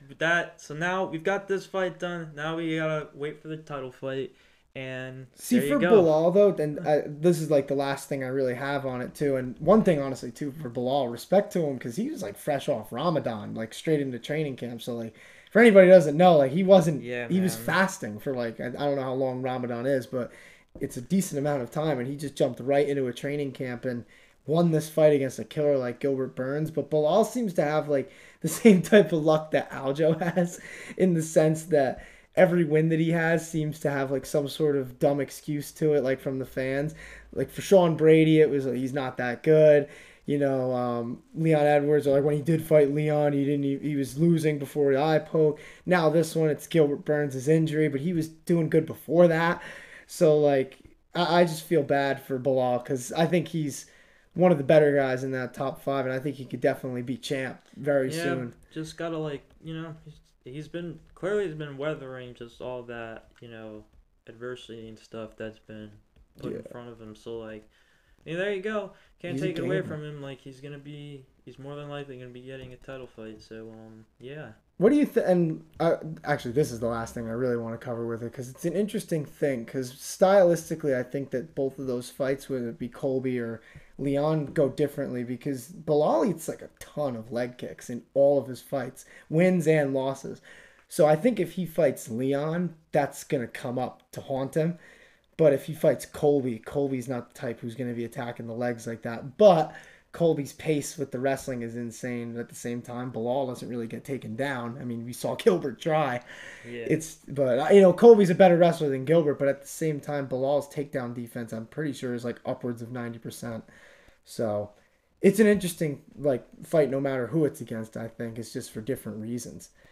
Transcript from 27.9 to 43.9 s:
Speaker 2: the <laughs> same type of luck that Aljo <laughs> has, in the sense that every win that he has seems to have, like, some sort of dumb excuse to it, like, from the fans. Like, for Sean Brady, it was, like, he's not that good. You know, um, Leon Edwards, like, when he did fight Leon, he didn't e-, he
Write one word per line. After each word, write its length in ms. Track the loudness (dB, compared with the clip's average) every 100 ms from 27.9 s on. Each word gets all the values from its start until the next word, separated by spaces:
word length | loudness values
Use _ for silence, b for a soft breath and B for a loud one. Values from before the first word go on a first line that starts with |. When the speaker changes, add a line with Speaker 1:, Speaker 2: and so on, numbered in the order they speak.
| -2 -2 B B B
Speaker 2:
the 60 | -6
<laughs> 140 | 4
same 180 | 8 8
type 300 | 8 6 6
of 100 | 2
luck 280 | 2 2 2
that 180 | -2 -2
Aljo 500 | -6 -4 0 2 2
<laughs> 140 | 0
has, 260 | 0 -2 -4 B B B B
in 160 | 2
the 80 | 2
sense 440 | 2 4 4 2 0
that 380 | 2 2 -2 B B B 4
every 280 | 4 4 2
win 240 | 2 2
that 100 | 2
he 120 | 2
has 360 | 2 2 0 -2
seems 320 | -4 -4 -2
to 100 | -4
have, 180 | -2 -2
like, 140 | -4 -2
some 220 | -2 -2
sort 280 | -2 0 0
of 220 | -4 0
dumb 240 | 0 0
excuse 500 | -4 -8 -8 -8 -8
to 220 | -2 2
it, 100 | 2
like, 160 | 2 -2
from 200 | -4 -6
the 60 | -8
fans. 500 | -6 -4 -2 -4 -8 B B B
Like, 200 | -6 -6
for 100 | -4
Sean 340 | 4 6 6 4
Brady, 460 | 6 8 8 6
it 80 | 4
was, 160 | 2 -2
like, 100 | -4
he's 160 | -4
not 260 | -4 -6 -4
that 260 | -6 -2
good. 440 | 4 8 8 8 4 B B B -4
You 140 | -2
know, 340 | 0 0 -2
um, 480 | -2 -2 -4 -6 -10 _ -2
Leon 300 | 2 4 6
Edwards, 420 | 4 4 2 4
like, 160 | 2
when 120 | 2 0
he 60 |
did 220 | 2 0
fight 280 | 4 6 6
Leon, 420 | 2 0 2 2
he 120 | 2 0
didn't 200 | 0 -2
e-, 120 | -2
he 180 | -4